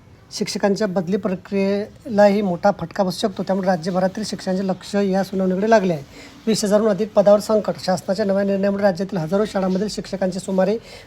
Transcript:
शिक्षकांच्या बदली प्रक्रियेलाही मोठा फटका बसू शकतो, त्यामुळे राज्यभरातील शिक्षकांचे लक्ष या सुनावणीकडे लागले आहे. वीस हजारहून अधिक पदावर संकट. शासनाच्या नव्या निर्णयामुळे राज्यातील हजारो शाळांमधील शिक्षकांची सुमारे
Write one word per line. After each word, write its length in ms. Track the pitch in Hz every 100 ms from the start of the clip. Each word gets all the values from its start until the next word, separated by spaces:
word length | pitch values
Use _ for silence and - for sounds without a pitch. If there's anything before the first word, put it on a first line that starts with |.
| - - -
शिक्षकांच्या 560 | - 208 196 208 196 214
बदली 300 | 180 165 202
प्रक्रियेलाही 1200 | 196 185 - 196 196 202 214 - 285 202 208 202
मोठा 300 | 202 170 202
फटका 320 | - 165 -
बसू 240 | 185 - 220
शकतो, 160 | 190
त्यामुळे 240 | 190 190 185
राज्यभरातील 560 | 180 160 180 190 202
शिक्षकांचे 440 | 202 202 196 185 190
लक्ष 280 | 185 - 202
या 280 | 202 190
सुनावणीकडे 460 | 185 190 190 185 220
लागले 240 | 220 185
आहे. 100 | 151 139 - - - 226
वीस 160 | 202 202
हजारहून 240 | 208 220
अधिक 240 | 190 214
पदावर 260 | 214 202 208
संकट. 340 | 196 214 190 - -
शासनाच्या 400 | 185 - 190 202
नव्या 180 | 196
निर्णयामुळे 400 | 202 196 196 196
राज्यातील 340 | 202 170 190 185
हजारो 280 | 156 196 214
शाळांमधील 420 | 202 185 185 208
शिक्षकांची 520 | - - 190 190 185
सुमारे 380 | 202 190 190 226 - -